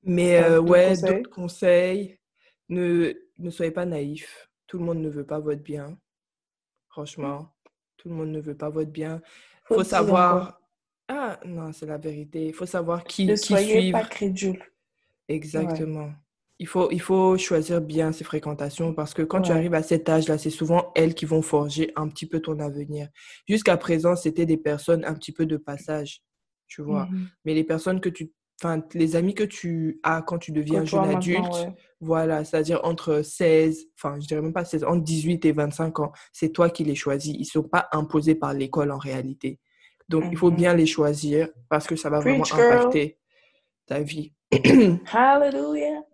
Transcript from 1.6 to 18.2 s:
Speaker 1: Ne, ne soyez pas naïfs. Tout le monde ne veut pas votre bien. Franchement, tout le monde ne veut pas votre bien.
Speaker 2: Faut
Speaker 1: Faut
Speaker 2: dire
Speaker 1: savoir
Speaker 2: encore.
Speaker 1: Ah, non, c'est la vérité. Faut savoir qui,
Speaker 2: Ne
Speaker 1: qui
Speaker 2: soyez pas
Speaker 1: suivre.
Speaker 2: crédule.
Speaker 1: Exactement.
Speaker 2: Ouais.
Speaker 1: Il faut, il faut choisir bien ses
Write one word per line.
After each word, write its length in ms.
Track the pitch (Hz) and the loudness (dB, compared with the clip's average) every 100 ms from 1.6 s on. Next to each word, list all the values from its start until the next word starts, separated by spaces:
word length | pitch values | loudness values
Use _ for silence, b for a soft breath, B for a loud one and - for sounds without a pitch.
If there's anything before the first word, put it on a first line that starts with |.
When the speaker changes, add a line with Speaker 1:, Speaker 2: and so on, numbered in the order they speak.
| 185 175 180 190 196 - _ _ _ _ _ | 4 4 4 -2 -6 -14 _ _ _ _ _
Speaker 1:
Ne, 440 | 175 175 175 165 - _ _ | -4 0 2 0 -2 _ _
ne 120 | 175 | -14
soyez 200 | 170 165 | -6 -4
pas 160 | 165 175 | -4 -6
naïfs. 640 | 156 143 151 - - _ _ _ | -6 -6 -10 -14 -20 _ _ _
Tout 120 | 185 | -8
le 60 | |
monde 140 | 170 165 | -4 -4
ne 100 | 156 | -4
veut 160 | 147 143 | -8 -8
pas 120 | 151 | -6
votre 240 | 151 147 | -4 -6
bien. 340 | 147 147 143 - _ _ _ _ _ _ _ _ _ | -8 -12 -12 -18 _ _ _ _ _ _ _ _ _
Franchement, 600 | - 147 - 139 143 160 _ _ _ _ _ | -16 -14 -10 -10 -10 -14 _ _ _ _ _
tout 120 | 175 | -14
le 60 | 165 | -10
monde 140 | 156 | -8
ne 80 | 156 | -8
veut 160 | 156 147 | -10 -8
pas 120 | 151 | -6
votre 200 | 156 151 | -4 -6
bien. 300 | 151 156 160 b b b b | -6 -8 -10 b b b b
Speaker 2:
Faut 100 | _ 226 | _ 0
Speaker 1:
Faut 60 | |
Speaker 2:
dire 80 | 185 | 2
Speaker 1:
savoir 460 | 190 208 185 180 180 | 0 4 6 6 4
Speaker 2:
encore. 240 | 185 - _ _ _ _ _ | -2 -16 _ _ _ _ _
Speaker 1:
Ah, 300 | 269 247 185 180 | -6 -6 -8 -12
non, 260 | 170 160 | -10 -10
c'est 140 | 156 156 | -12 -12
la 120 | 151 | -10
vérité. 540 | 156 147 151 160 160 | -10 -10 -10 -8 -8
Faut 140 | 156 180 | -8 -8
savoir 380 | 185 170 170 | -6 -4 -4
qui, 220 | 170 - 190 | -6 0 2
Speaker 2:
Ne 80 | |
Speaker 1:
qui 120 | 208 - | 2 2
Speaker 2:
soyez 440 | 202 208 214 185 | 2 4 4 4
pas 60 | 175 | 0
Speaker 1:
suivre. 80 | - | -2
Speaker 2:
crédule. 520 | - 202 185 196 185 - _ _ _ _ _ _ | -4 -4 -2 -4 -4 -10 _ _ _ _ _ _
Speaker 1:
Exactement. 760 | 156 156 160 160 160 160 151 151 | -8 -4 -4 -2 -4 -6 -6 -10
Speaker 2:
Ouais. 60 | 147 _ _ _ _ | -14 _ _ _ _
Speaker 1:
Il 60 | 170 | -6
faut, 220 | 185 180 | 0 0
il 80 | 180 | -2
faut 360 | - 190 185 185 | 0 4 4 4
choisir 440 | 185 170 156 170 | 2 0 0 -2
bien 320 | 156 151 160 | -2 0 0
ses 120 | 156 | -2